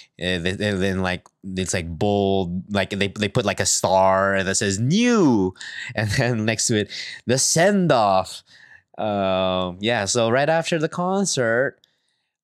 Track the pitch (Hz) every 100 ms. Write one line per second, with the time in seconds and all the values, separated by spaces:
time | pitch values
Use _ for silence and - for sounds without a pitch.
0 | - - 90 92 87 98 104 95 95 92
1 | 92 90 - _ 98 92 92 95 85 80
2 | 104 101 98 98 90 92 - 101 95 101
3 | 98 104 104 - 101 95 98 - 98 95
4 | 95 95 98 98 92 95 104 95 123 196
5 | 247 233 156 110 92 - - - - 110
6 | 107 113 120 117 107 110 - 110 101 -
7 | - - - 131 - 160 185 202 175 131
8 | 104 95 92 - _ - - - _ -
9 | 107 101 95 92 92 92 92 90 107 120
10 | 98 123 113 127 147 165 160 165 156 -
11 | 180 196 190 139 117 117 135 - _ _
12 | _ _ _ _